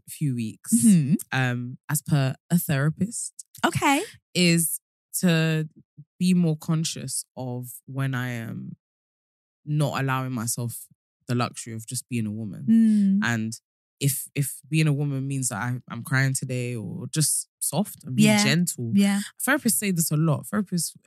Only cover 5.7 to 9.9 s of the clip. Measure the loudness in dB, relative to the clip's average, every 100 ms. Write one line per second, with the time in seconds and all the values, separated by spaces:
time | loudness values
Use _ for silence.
5.7 | -10 _ -20 -20 _ 2 4 2 0 0
6.7 | -2 -2 -6 -8 -8 -10 -10 -8 -8 -10
7.7 | -14 -10 -4 -4 -2 -4 -6 -8 -10 -12
8.7 | -16 _ _ _ _ _ _ _ _ -4
9.7 | 0 0